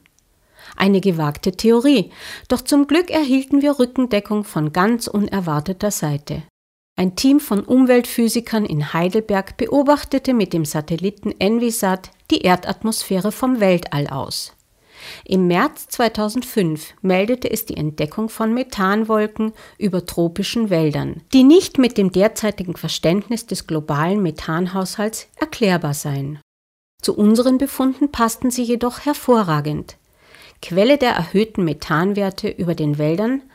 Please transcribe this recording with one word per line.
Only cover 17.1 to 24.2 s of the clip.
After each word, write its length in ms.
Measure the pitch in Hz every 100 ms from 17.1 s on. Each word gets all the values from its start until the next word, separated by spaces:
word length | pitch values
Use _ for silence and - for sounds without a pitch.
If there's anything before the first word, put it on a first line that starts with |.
| 185 208 254 -
es 160 | 220 -
die 100 | -
Entdeckung 540 | 151 151 151 - 220
von 240 | - 220
Methanwolken 1000 | 233 254 - 190 208 220 220 214 214 220 220 - -
über 300 | 208 180 175
tropischen 640 | - 170 170 196 240 220
Wäldern, 500 | 165 156 143 135 160 -
die 100 | 262
nicht 320 | 262 349 - -
mit 220 | 247 214
dem 140 | 190
derzeitigen 640 | 185 208 - 214 - 180 -
Verständnis 680 | 160 - 160 196 - 233
des 220 | - 190 -
globalen 560 | 156 151 147 165 208